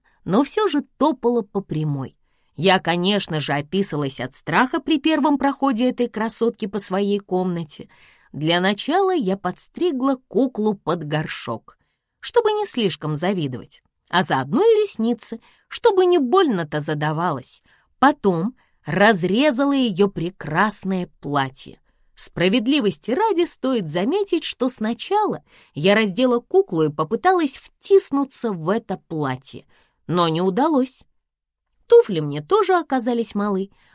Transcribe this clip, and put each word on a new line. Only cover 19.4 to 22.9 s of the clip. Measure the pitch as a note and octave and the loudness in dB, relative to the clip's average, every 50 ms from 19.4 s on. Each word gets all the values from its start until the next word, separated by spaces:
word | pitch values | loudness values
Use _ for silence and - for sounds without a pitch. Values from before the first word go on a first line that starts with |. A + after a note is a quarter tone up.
| D4 D#4 A#3+ B3 C#4 C#4 C#4 | 2 2 2 2 0 2 2
её | C4+ B3+ A#3 F3+ E3 G3+ G3+ | 2 0 0 2 2 0 0
прекрасное | - E3 D3+ F3+ - _ - D3 D#3 E3+ G3+ G#3+ G3+ - - F#3+ F#3+ F3+ F3 E3+ _ _ | 0 -4 -6 -6 -8 _ -10 -4 0 0 0 0 -2 -4 -4 -4 -4 -4 -4 -8 _ _
платье. | - D3 C#3+ C#3 C3+ C3 C3+ - - - - _ _ _ _ _ _ _ _ | -8 -4 -2 -2 -2 -4 -8 -14 -18 -20 -20 _ _ _ _ _ _ _ _
Справедливости | - - - - - E3+ F#3 G3 B3+ G#3+ B3+ D4+ D4 G#3+ G3 | -10 -10 -8 -2 0 2 2 2 2 2 2 0 2 2 0